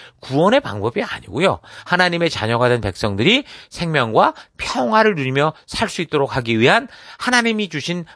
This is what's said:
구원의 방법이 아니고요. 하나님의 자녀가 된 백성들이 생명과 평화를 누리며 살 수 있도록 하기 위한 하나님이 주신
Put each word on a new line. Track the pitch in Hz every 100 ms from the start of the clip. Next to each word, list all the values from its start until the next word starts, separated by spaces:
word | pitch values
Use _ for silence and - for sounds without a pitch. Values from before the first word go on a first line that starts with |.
| - _
구원의 | - 135 180 269
방법이 | - 104 104 -
아니고요. | 233 - - 104 185 101 - - -
하나님의 | 180 180 170 170
자녀가 | - 110 117 123
된 | 120
백성들이 | 104 - 110 98 131 254 262 - -
생명과 | - 170 156 117 120 226 - - -
평화를 | - 254 240 220 214
누리며 | 170 131 135 156 - -
살 | - 208
수 | -
있도록 | 160 151 135 131
하기 | 117 113
위한 | 127 214 262 - - -
하나님이 | - 247 233 214 202
주신 | 156 147 175 160